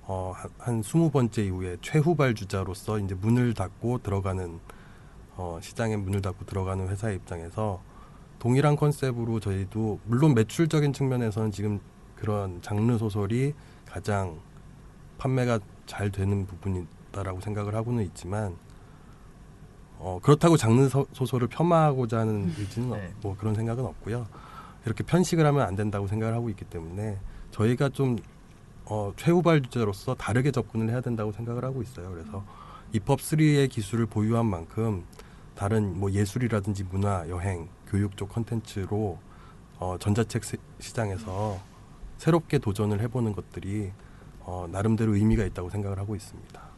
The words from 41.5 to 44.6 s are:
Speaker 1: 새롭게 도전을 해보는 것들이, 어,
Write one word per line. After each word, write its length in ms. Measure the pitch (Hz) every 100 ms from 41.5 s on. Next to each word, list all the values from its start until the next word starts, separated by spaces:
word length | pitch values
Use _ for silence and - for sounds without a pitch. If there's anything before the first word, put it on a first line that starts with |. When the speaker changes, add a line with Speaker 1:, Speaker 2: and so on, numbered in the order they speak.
| 95 - - - - - -
Speaker 1:
새롭게 420 | - 165 165 143
도전을 400 | 113 98 104 104
해보는 300 | 120 123 113
것들이, 580 | 101 - - 92 104 98 98 - - - -
어, 260 | - 90